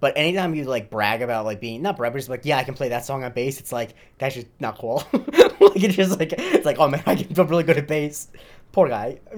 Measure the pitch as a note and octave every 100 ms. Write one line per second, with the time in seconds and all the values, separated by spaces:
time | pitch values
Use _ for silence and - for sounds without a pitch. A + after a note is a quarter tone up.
0 | C#3 C#3+ D#3 F#3+ F3+ D#3 C3 B2 G#2 A2
1 | G#2 A2+ A#2+ A2+ G#2+ G#2 A#2 A#2 F#3 E3+
2 | A#2+ C3+ B2+ B2+ D3 C3+ C3 C3 C3 A#2+
3 | - C3+ B2+ A#2+ C3 C3+ - A#2+ A#2 -
4 | - - C3 B2 A2+ - A#2+ G#2+ A2+ C3+
5 | - - - D#4+ - - G3+ G3 G3+ F#3
6 | F#3 F#3 D#3+ - F#4 E4 D3+ C#3+ D3 D3
7 | - F#3 - D3+ D#3+ E3+ E3 D3+ C#3+ D#3
8 | D3 D3 - - - - - - D#3+ A2
9 | A#2 - -